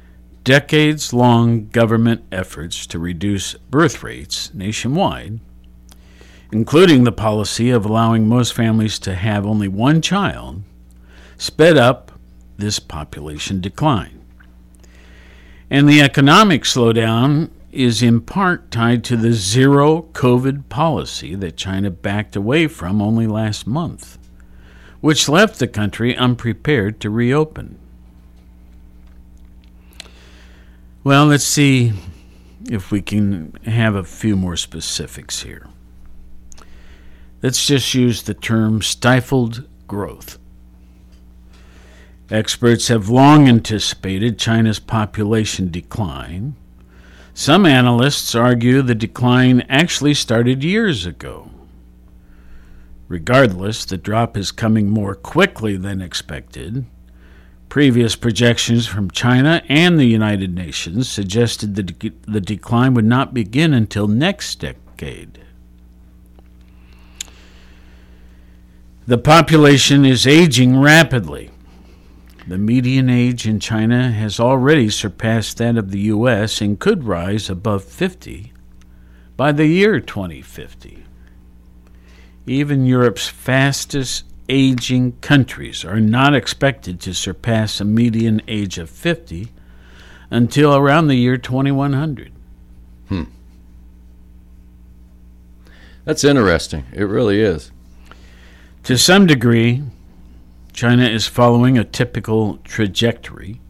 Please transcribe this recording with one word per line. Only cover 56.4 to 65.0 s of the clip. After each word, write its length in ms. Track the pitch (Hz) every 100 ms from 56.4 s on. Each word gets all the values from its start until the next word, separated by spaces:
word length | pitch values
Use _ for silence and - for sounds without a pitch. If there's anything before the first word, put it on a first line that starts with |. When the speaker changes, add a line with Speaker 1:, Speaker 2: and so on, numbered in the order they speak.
| - - 76 123 120 - - - - - - - -
Speaker 1:
Previous 460 | 139 143 120 117 -
projections 720 | 117 104 120 113 - 117 113
from 240 | 98 95
China 500 | - 123 127 143 165 -
and 280 | 143 175 165
the 80 | 123
United 500 | 110 107 101 95 87
Nations 520 | 85 - 87 95 127
suggested 680 | - 98 107 117 - 107 101
the 80 |
de-, 300 | 90 - 113 -
the 200 | - 107
decline 520 | 87 95 - 120 135
would 120 | 123 110
not 280 | 123 127
begin 400 | 123 98 123 165
until 340 | 131 104 104 104
next 480 | 113 175 - - -
decade. 840 | 65 64 - -